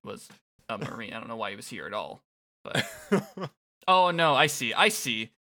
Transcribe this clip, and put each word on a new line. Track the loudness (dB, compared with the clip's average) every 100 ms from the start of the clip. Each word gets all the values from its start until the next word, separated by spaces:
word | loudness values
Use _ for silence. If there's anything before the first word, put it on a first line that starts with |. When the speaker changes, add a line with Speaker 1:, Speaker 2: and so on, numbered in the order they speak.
Speaker 1:
was | -14 -14 -16 -20 _ _ -10
a | -8
Marine. | -8 -10 -10
I | -12
don't | -10
know | -8
why | -8
he | -8
was | -12
here | -12 -8
at |
all. | -6 -8 -12 _ _ _ _ -6
But | -4 -4 -12 -2
Speaker 2:
<laughs> | -2 -2 -10 -12 -12 _ _ 4
Speaker 1:
oh | 6 6
no, | 4 4 6
I | 4
see, | 2 -2
I | 4 2
see. | 2 -4 -4 -6 _